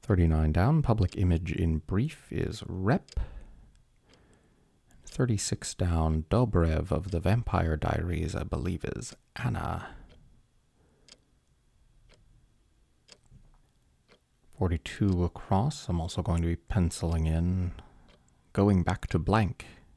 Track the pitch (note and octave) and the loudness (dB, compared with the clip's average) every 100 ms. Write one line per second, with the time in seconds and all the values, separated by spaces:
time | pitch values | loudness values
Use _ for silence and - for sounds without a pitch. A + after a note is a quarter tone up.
0 | - F#2 E2 D#2 D#2 D#2 G#2 D#3+ C#3 A2 | 2 4 6 6 4 4 4 4 2 2
1 | F#2 - F#2 E2+ F2+ - F2 D#2+ - F#2+ | 2 2 2 2 0 -2 0 0 -2 -2
2 | C#3+ - - - - A2 - F#2 F#2+ C3+ | -2 -6 -10 -4 -4 -6 -10 -4 0 0
3 | - - - - - - - _ _ _ | -2 -6 -6 -10 -18 -20 -20 _ _ _
4 | _ _ _ _ _ _ _ _ _ - | _ _ _ _ _ _ _ _ _ -20
5 | - - B2+ G#2 - - - - F2+ E2 | -18 -4 -2 0 -2 -6 -8 -4 0 2
6 | D#2+ D#2 D#2 A2 A#2+ F#2 E2 D#2 E2 D#2 | 2 0 0 0 2 2 2 0 0 -4
7 | F#2+ E2+ F2+ A#2 A2+ F2+ E2+ D#2 - D#2 | -2 -2 0 0 0 0 0 0 -2 -2
8 | E2+ E2+ E2 - - - F2+ F2 - - | -2 -2 -4 -4 -4 -4 -4 -4 -6 -8
9 | - - _ - - - - - - - | -12 -16 _ -6 -4 -4 -4 -6 -8 -18
10 | - - - _ _ _ _ _ _ _ | -20 -20 -20 _ _ _ _ _ _ _
11 | _ - _ _ _ _ _ _ _ _ | _ -20 _ _ _ _ _ _ _ _
12 | _ - _ _ _ _ _ _ _ _ | _ -20 _ _ _ _ _ _ _ _
13 | _ - _ - - _ _ _ _ _ | _ -20 _ -20 -20 _ _ _ _ _
14 | _ _ _ _ _ - F#2 E2+ - - | _ _ _ _ _ -4 -2 -2 -6 -2
15 | G2+ F2+ F2 - - G2 B2+ - - E2+ | 0 2 0 -4 -2 0 0 -4 -4 -4
16 | E2 - F2 E2+ E2 E2+ _ - F2 - | -2 -4 -2 0 0 -2 _ 0 0 -2
17 | E2+ E2 D#2+ E2 F2 F#2 F2+ - - - | -2 0 2 2 0 0 -4 -8 -18 -20
18 | - _ _ _ _ - G2+ G2 F2 F2+ | -20 _ _ _ _ 2 6 6 4 -2
19 | - F2 D#2 G#2+ G2 - - - _ | 0 -2 2 2 2 -2 -16 -20 _